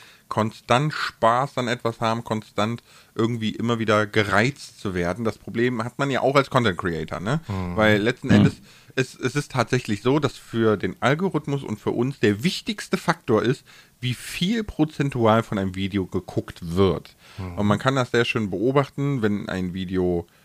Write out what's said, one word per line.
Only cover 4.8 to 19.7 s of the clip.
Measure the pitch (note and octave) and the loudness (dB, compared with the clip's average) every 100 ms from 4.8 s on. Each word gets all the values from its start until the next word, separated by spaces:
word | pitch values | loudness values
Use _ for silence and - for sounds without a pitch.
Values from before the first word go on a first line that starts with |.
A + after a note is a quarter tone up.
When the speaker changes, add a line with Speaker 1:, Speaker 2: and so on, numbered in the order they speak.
| G#2 | -4
Speaker 1:
werden. | F2+ F2 G2 A2 | -2 -2 -2 -4
Das | - | -6
Problem | - A2+ B2 A#2+ | -6 -2 0 0
hat | A#2+ - | -6 -4
man | C#3 | -2
ja | B2 | 0
auch | C3 C#3 | 4 2
als | C3 | 2
Content-Creator, | C3 A2+ F2 F#2 D#2+ D#2 D2+ | 2 2 0 -4 -4 -6 -6
ne? | F#2+ D#3 - | -4 -4 -4
Speaker 2:
Mhm. | F#2+ F2+ F#2+ | -6 -4 2
Speaker 1:
Weil | G#2+ G#2 | 4 4
letzten | A2 - C3+ | 2 -2 4
Speaker 3:
Mhm. | |
Speaker 1:
Endes, | G#2+ A#2+ - - - - - | 6 6 2 -14 -20 -6 -4
es, | B2+ - | -4 -4
es | B2 C#3+ | -4 -4
ist | - | -4
tatsächlich | C3 A2+ B2+ - G2+ | -4 0 -2 -2 -2
so, | A#2+ D3+ | 0 0
dass | C#3 - | 0 -6
für | - A#2 A2 G2+ | -6 0 2 2
den | F#2 - | -2 -2
Algorithmus | A#2+ D3+ F#3+ D#3 D3 C#3 | 0 0 0 -2 -4 -6
und | - G#2 | -6 -6
für | A2 | -4
uns | G2 B2+ - | -2 -2 2
der | G#2+ G2+ | 0 2
wichtigste | D#3+ - - G#3 - F#3 | -2 -4 -8 -10 -6 -4
Faktor | - - - G#2+ | -2 -4 2 2
ist, | A#2+ - - - _ _ | 2 -2 -8 -20 _ _
wie | B2 | -6
viel | A#2+ - - F3 A#3 | -6 -8 -4 -2 -2
prozentual | G#3+ - D#3 - C#3 B2+ A2 A2+ | -4 -2 -2 0 -4 2 4 4
von | - G#2 | 2 -4
einem | F#2+ F#2+ | -4 -4
Video | G2 G2 F2 | -2 -2 -2
geguckt | F#2 - - - - | -4 -4 -6 -6 -12
wird. | E2+ F2 F#2+ - - _ - - | -4 2 4 2 -6 _ -20 -12
Speaker 2:
Mhm. | F#2 F2+ | -10 -2
Speaker 1:
Und | G#2 | 0
man | G2+ | 2
kann | C3 C3+ | 2 0
das | A#2 | 0
sehr | A#2 A#2+ | 0 2
schön | A#2 G#2 | 0 -2
beobachten, | F#2 A#2+ C#3 C#3 - C#3 C3+ | 0 2 2 0 -4 -2 0
wenn | G#2+ G2+ - | 0 0 -4
ein | F#2 F#2 | -4 -4